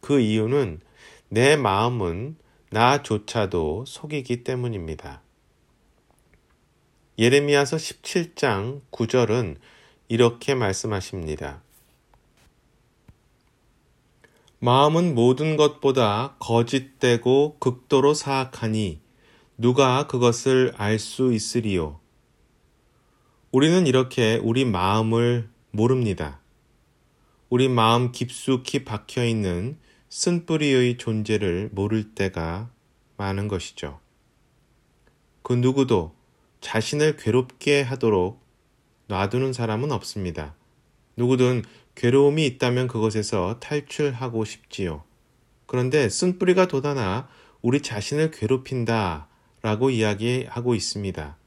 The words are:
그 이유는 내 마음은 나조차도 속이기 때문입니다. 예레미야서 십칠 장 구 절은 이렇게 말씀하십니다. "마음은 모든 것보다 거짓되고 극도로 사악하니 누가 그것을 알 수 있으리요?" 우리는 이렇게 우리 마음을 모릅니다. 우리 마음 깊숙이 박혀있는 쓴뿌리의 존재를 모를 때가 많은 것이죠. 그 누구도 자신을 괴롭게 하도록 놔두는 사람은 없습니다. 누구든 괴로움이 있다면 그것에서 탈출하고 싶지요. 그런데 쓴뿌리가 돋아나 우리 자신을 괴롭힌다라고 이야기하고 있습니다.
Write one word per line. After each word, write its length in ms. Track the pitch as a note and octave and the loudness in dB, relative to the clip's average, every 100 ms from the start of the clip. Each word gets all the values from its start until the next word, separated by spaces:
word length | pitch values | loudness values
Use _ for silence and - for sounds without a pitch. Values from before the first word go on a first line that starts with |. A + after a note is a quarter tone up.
그 180 | - C#3+ | 2 2
이유는 600 | A2 A2 A2 C#3 A#2 E2 _ _ - - _ | 2 0 0 0 -2 -6 _ _ -20 -20 _
내 260 | G#2 C3 D3+ | 2 4 4
마음은 800 | A2+ G2 A#2 B2 F2+ F2 C3 D#3+ _ _ _ | 4 2 0 -2 -4 -4 -10 -14 _ _ _
나조차도 1120 | A2 A#2+ C#3 - G#2+ - A#2 G2 F2+ D#2 F2 C3+ | 2 4 4 0 -6 -4 -4 -2 -2 -2 -4 -8
속이기 580 | - D3+ D3+ B2+ A#2+ | -16 -10 -10 -6 -6
때문입니다. 800 | A#2+ B2+ B2 G#2+ E2 D#2 D2 C2 _ _ _ _ _ _ _ _ _ _ _ _ _ _ _ _ _ _ _ - | -4 -6 -6 -6 -8 -10 -12 -18 _ _ _ _ _ _ _ _ _ _ _ _ _ _ _ _ _ _ _ 0
예레미야서 600 | B2 C#3 D3 C#3+ C#3 D#3+ | 4 4 4 2 2 -2
십칠 580 | - - - F3+ E3 - | -6 -12 -6 -4 -4 -2
장 460 | C#3 G2 A2 C#3 - | -2 0 -4 -10 -16
구 180 | - A2+ | -6 0
절은 480 | B2+ A2+ A#2 G#2 D2+ _ _ _ _ _ | 2 2 0 -2 -8 _ _ _ _ _
이렇게 460 | A#2 A#2+ A#2 - C3 | 4 4 2 -4 0
말씀하십니다. 1040 | G#2+ F#2+ A2+ G#2 - G2 D#2+ D2 C#2 D2 _ _ _ _ _ _ _ _ _ _ _ _ _ _ _ _ _ _ _ _ _ _ _ _ _ _ _ _ _ _ | 0 -2 -4 -6 -6 -10 -8 -8 -10 -14 _ _ _ _ _ _ _ _ _ _ _ _ _ _ _ _ _ _ _ _ _ _ _ _ _ _ _ _ _ _
"마음은 560 | A#2+ B2+ D3 D#3+ F3+ B2 | 2 6 6 4 2 4
모든 400 | A#2+ C3 D#3 D3+ | 4 4 0 2
것보다 800 | D3 D3 C#3 C3 A2 G#2 C3+ _ | 2 2 0 2 2 0 -4 _
거짓되고 1200 | - A#2 A#2 C3+ C3 _ C3 A#2 B2 C3+ D3 - | 0 0 2 -2 -4 _ 2 2 4 2 2 0
극도로 540 | - B2 _ C#3 C#3+ | -4 -4 _ 4 4
사악하니 840 | D3+ - C3+ B2+ - A2+ A2 G2+ D#2 _ _ _ _ _ - | 2 -2 -4 -4 -6 -4 -2 -4 -8 _ _ _ _ _ 0
누가 500 | A#2 B2+ C3 B2+ D3 | 2 4 4 2 -2
그것을 680 | B2+ A#2+ A#2 C3+ C3 B2+ B2 | 2 2 2 2 2 2 0
알 240 | G#2 G#2+ | -2 -2
수 320 | - - C3 | -4 -2 0
있으리요?" 680 | A2+ - A#2+ A2 F#2+ D#2 D2+ _ _ _ _ _ _ _ _ _ _ _ _ _ _ _ | 0 -2 -4 -2 -2 -4 -10 _ _ _ _ _ _ _ _ _ _ _ _ _ _ _
우리는 340 | C3 D3+ F3+ E3 | 2 4 4 4
이렇게 540 | B2+ B2+ - A2 A#2 | 2 2 2 2 2
우리 240 | G#2+ A#2 C3 | 0 2 2
마음을 840 | F#2 F#2 G#2+ A2 A2+ A#2+ A#2+ A2 _ _ | 0 2 2 2 2 2 0 -4 _ _
모릅니다. 680 | G#2 A#2 C3 A2+ F2+ D2+ C#2 _ _ _ _ _ _ _ _ _ _ _ | 0 2 2 0 -2 -6 -10 _ _ _ _ _ _ _ _ _ _ _
우리 180 | B2 C3 | 0 2
마음 420 | B2 A2 A#2 B2 | 4 4 4 0
깊숙이 720 | B2 B2 - - C3 - C#3 | -4 -10 -6 -2 -2 -2 -6
박혀있는 960 | - G#2+ - - A#2+ A2+ G2 F2 A2+ D#3 _ _ _ | -6 -12 -8 -4 -2 0 -2 -4 -6 -10 _ _ _
쓴뿌리의 880 | - - F3 E3+ D#3+ D3 C3 B2 A#2+ | -4 -2 -2 -2 -2 2 2 2 0
존재를 720 | - A2 G#2+ G#2+ G2+ F2 G#2+ | -4 -4 0 0 0 -2 -4
모를 440 | G2 G2+ A2 G#2+ - | -4 -2 -2 -4 -4
때가 560 | G2 F#2 E2 F2 A#2 _ _ _ _ - | -4 -4 -6 -6 -10 _ _ _ _ -10
많은 320 | G2 G2 G2+ | -6 -4 -4
것이죠. 520 | F#2+ - - C#2+ D2 _ _ _ _ _ _ _ _ _ _ _ _ _ _ | -6 -8 -12 -12 -14 _ _ _ _ _ _ _ _ _ _ _ _ _ _
그 100 | - | -2
누구도 640 | B2 B2 C3+ B2+ G#2+ D#2+ _ _ _ _ _ | 2 2 2 2 2 0 _ _ _ _ _
자신을 540 | - A#2 A2 D3 D3+ - | -6 -4 -4 0 0 0
괴롭게 680 | A2+ A#2+ B2+ _ - C#3+ | 0 0 0 _ 0 2
하도록 600 | C3 C3 A#2 G2+ F2+ A2+ _ _ _ _ _ _ _ | 0 0 2 2 0 -6 _ _ _ _ _ _ _
놔두는 480 | F#2+ G2 A#2+ C3+ | -4 -2 0 -2
사람은 380 | B2 A2+ G#2+ D3 | -4 -4 -2 -2
없습니다. 640 | A#2+ - G#2+ F2+ D#2 D2+ D#2 _ _ _ _ _ - | -6 -6 -8 -8 -8 -12 -14 _ _ _ _ _ -4
누구든 480 | B2 C3 B2+ B2 G2+ - _ | 0 2 2 0 -6 -18 _
괴로움이 540 | - A#2+ C3+ C#3+ D3+ D3 | -2 2 6 4 4 -2
있다면 400 | B2+ B2 B2 B2+ | 0 0 0 -2
그것에서 720 | A2+ A2 G#2 G2+ G#2 F2 A#2 | 0 -2 -2 -2 -2 -2 -6
탈출하고 840 | - D3 D3 - D3 A#2 B2+ A2+ G#2+ | -6 -6 -6 -4 -4 -2 -6 -4 -6
싶지요. 580 | - _ - F#2 D#2 - _ _ _ _ _ - | -10 _ -8 -6 -8 -14 _ _ _ _ _ -6
그런데 420 | B2+ B2+ D3 A#2 | -4 0 2 0
쓴뿌리가 580 | - F#3 F#3 F3+ F#3 F#3 | 0 -2 0 2 4 2
돋아나 600 | C#3 C#3+ C3+ G2 G#2 C3 - - _ | 0 -2 -2 -2 -4 -6 -20 -20 _
우리 220 | A#2+ C#3 | 0 0
자신을 480 | - G#2+ - D3 D#3 | -2 -8 -6 -2 -2
괴롭힌다라고 1600 | - G#2+ C3 B2+ B2+ A#2 A2+ F#2+ D#2+ - _ _ _ A2 G#2+ C3+ | -2 -2 -2 -2 -4 -2 0 -2 -4 -12 _ _ _ -4 0 0
이야기하고 840 | A#2+ G#2+ G2+ A#2 B2+ B2 - B2 | 2 0 0 -2 -2 -4 -6 -2
있습니다. 640 | A#2 - G#2 G2 F2 D2 D2+ | 0 -2 -6 -6 -6 -10 -14